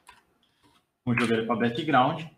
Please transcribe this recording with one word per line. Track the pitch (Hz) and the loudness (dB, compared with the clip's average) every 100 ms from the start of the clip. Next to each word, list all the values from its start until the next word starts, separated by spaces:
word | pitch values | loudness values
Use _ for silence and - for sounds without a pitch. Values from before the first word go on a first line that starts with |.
| - - _ _ _ _ _ _ _ _ | -20 -20 _ _ _ _ _ _ _ _
Vou | - 120 | -2 0
jogar | 117 113 | 2 0
ele | 113 | 0
pra | 117 | -2
background. | 117 117 156 131 135 160 - | -2 -2 0 2 2 -2 -10